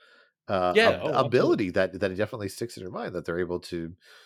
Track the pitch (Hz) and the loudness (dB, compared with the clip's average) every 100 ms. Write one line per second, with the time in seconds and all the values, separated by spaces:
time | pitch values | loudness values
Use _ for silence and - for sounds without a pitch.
0 | _ _ _ _ - 98 90 196 226 - | _ _ _ _ -2 0 4 4 4 4
1 | 151 135 127 123 330 294 92 95 92 95 | 0 0 4 4 4 2 2 2 0 0
2 | 98 92 107 117 98 - 120 - 90 - | -2 -2 -4 -4 -8 -8 -10 -10 -10 -8
3 | 107 87 - 85 85 87 - 87 82 95 | -8 -6 -4 -2 -2 -4 -6 -8 -8 -12
4 | - - | -20 -20